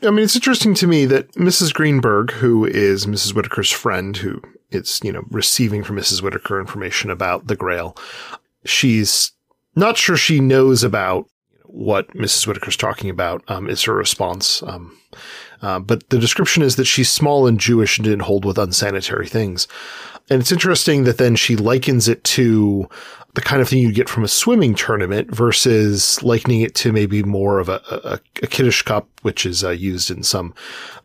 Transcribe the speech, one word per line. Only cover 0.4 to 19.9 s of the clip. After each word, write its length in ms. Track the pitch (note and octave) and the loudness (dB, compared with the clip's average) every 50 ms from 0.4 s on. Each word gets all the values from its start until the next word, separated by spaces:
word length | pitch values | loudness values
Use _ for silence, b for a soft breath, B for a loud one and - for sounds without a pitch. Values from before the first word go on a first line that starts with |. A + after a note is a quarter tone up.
| - C4+ B3+ - - A3 G3 | 2 0 2 2 2 2 2
to 120 | - F#3 | 4 4
me 180 | F3 E3+ D3+ C#3 | 4 4 4 4
that 320 | B2+ C3+ C3 - - - - | 4 2 2 0 -2 -4 0
Missus 340 | F3 F#3 F3+ - F3+ D#3 C#3+ | 2 2 2 2 0 0 0
Greenberg, 580 | - D#3 D3+ C#3+ C3+ A#2 A#2 G#2 G2+ A2+ A#2+ - | 0 2 2 2 2 2 2 2 2 0 -2 -2
who 320 | A2+ A#2+ B2 A#2 A2 A2 | 0 2 2 4 4 2
is 420 | - - G#2 G2+ G2 G2 G2 G2+ | 2 2 2 2 2 2 2 -2
Missus 260 | G2+ G#2 G2 - G2+ G2 | -4 -4 -2 -4 -2 -2
Whitaker's 380 | G#2+ G2 - - - G2+ - | -2 -4 -4 -4 -2 -2 -2
friend, 460 | - - - A#2+ F#2+ F2+ F#2 G2 G2+ | -2 -2 -2 -2 -2 -2 -4 -6 -6
who 240 | G2 G#2+ G2 - - - - - - _ _ | -6 -6 -8 -8 -10 -12 -18 -20 -20 _ _
is, 300 | - F#2+ E2+ - - - - | -8 -6 -6 -4 -6 -6 -4
you 100 | G#2 F2+ | -6 -8
know, 120 | - - - | -8 -10 -8
receiving 520 | - A2 G2+ - - - B2 A2 G#2 G#2 G2+ | -6 -4 -2 0 0 2 0 0 0 -2 -4
from 140 | - G#2 | -6 -6
Missus 260 | G2+ F#2+ - - - G2 | -4 -2 -2 -2 -2 -2
Whitaker 380 | G2 F#2+ - - - G#2 G2 | -2 -2 -2 -4 -4 -4 -4
information 500 | F#2 F#2 - G#2 F#2+ F2+ - - - G2+ | -6 -6 -8 -8 -8 -6 -4 -4 -4 -4
about 360 | F#2 F#2 G2 F2+ F2 - - | -4 -4 -2 -2 -2 -2 -4
the 100 | - G#2+ | -4 -4
Grail, 400 | - F#2+ F2+ F2 F2 E2+ E2+ - B B B B B B B B B B _ _ _ - | -4 -2 -4 -4 -4 -4 -8 -10 B B B B B B B B B B _ _ _ -6
she's 680 | - - - - C3 A2+ A2 G#2 G2 - - - - - _ _ _ _ _ _ _ - | -4 0 2 2 2 2 2 2 0 0 0 -2 -2 -6 _ _ _ _ _ _ _ -2
not 220 | E3 F#3+ A3+ A3+ | 0 2 2 2
sure 200 | - - G3 F3 | 0 0 0 2
she 240 | D3+ - - D#3+ C#3+ | 2 2 2 2 4
knows 420 | C3+ C3 C3+ C3+ C3 C3+ C3 A2 A#2 | 4 4 6 6 6 6 6 4 2
about 440 | A#2+ G#2 G#2 F#2+ F#2 F#2 F2 - - _ _ _ _ _ _ _ | 2 0 0 -2 -2 -2 -2 -4 -8 _ _ _ _ _ _ _
what 500 | - - A2 G#2+ G#2 G#2 G2 - - - | -20 -14 -6 -2 0 0 0 -2 -4 -6
Missus 300 | F3+ A2 G2+ - - - | -6 -4 -2 -2 0 -2
Whitaker's 320 | - G2+ - - - - | -2 -4 -6 -6 -6 -4
talking 340 | - - G2+ G2 - - F#2+ | -2 -2 -4 -4 -4 -6 -6
about, 320 | F2+ F2+ F2+ E2+ F2 - - - | -4 -4 -4 -4 -4 -6 -8 -8
um, 200 | G2+ F#2 G2 - | -10 -8 -8 -6
is 140 | F#2+ - - | -4 -4 -2
her 120 | A2+ G#2+ | -2 -2
response. 680 | G2 F2+ - - - G2 F2+ F2 F#2 - - - - - | -2 -2 -2 -2 -2 -2 -4 -4 -4 -2 -2 -2 -2 -4
Um, 340 | - F#2 F2 E2+ E2+ - B B B B B B B B B B B B B | -8 -12 -14 -16 -18 -20 B B B B B B B B B B B B B
uh, 180 | B G2+ F#2 F#2 | B -4 -4 -4
but 280 | F#2+ G#2 A#2 A2+ - - | -2 -2 -2 -2 0 0
the 80 | C3+ A#2+ | 2 2
description 440 | A#2 A2+ - - F#3+ - - E3+ D3 | 2 2 2 0 0 2 2 2 2
is 140 | C3+ B2 | 2 2
that 80 | - C3+ | 2 0
she's 260 | - - - B2+ - | 2 2 2 2 0
small 360 | - - D3+ D3 C#3+ C#3+ C3 | 0 2 2 2 4 4 4
and 120 | B2 A2+ G#2 | 4 4 2
Jewish 400 | - A#2+ A#2+ A2+ G#2+ G2+ - - | 2 2 2 4 4 2 2 0
and 60 | G#2+ | 0
didn't 180 | A2 G#2+ G2+ F#2 | 0 0 0 0
hold 220 | G#2+ G2+ G2+ F#2+ | 0 0 0 0
with 140 | G2+ F#2+ G#2+ | 0 0 0
unsanitary 680 | G2+ F2+ F#2 - - G2+ G2 F#2+ F#2 - - G2+ F2 | 0 0 0 -2 -2 -2 -2 -4 -4 -4 -6 -6 -6
things. 400 | - - A2 A2 G2 F2+ F2 - - B B B B | -4 -2 -2 -2 -2 -4 -6 -6 -8 B B B B